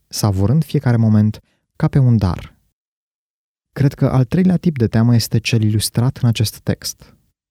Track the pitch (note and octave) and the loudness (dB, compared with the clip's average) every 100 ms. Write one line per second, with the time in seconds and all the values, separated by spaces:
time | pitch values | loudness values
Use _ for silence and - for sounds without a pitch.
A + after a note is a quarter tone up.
0 | _ - G#2+ F#2+ G2+ D3+ - D3+ B2+ A#2 | _ -4 -2 0 0 0 0 -2 0 0
1 | A2+ G#2+ G#2+ - _ _ _ _ - D3 | 2 2 2 -2 _ _ _ _ -2 2
2 | B2+ A#2 F#2+ - - _ _ _ _ _ | 2 2 0 -4 -10 _ _ _ _ _
3 | _ _ _ _ _ _ _ - C3+ - | _ _ _ _ _ _ _ -2 -2 0
4 | C3+ C3 B2+ E3+ F#3 F3 F3+ C#3 A2 A#2 | -2 0 0 0 0 0 -2 0 0 0
5 | A#2 A#2 - A#2 - A#2 A2 G#2+ - - | 2 2 0 -4 -2 0 0 -2 -2 -2
6 | B2 - A#2+ G#2+ G#2 - - - - - | -4 -2 -2 0 -4 -4 -8 -8 -8 -16
7 | - _ _ _ _ | -20 _ _ _ _